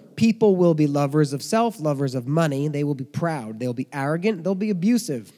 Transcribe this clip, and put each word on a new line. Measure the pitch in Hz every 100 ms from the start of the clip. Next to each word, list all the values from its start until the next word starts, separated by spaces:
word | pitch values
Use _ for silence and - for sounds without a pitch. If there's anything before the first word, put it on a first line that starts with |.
| - -
people | 226 220 214 185
will | 175
be | 156 151
lovers | 143 143 147 147
of | 139
self, | - 220 233 -
lovers | 151 139 139 127
of | 120
money. | 156 160 139 151
They | 143 147
will | 139
be |
proud. | 131 - 170 156 110 110
They'll | 123
be | 123 131
arrogant. | 143 135 165 196 196
They'll | 170 190
be | 214
abusive, | 185 190 240 - 131 104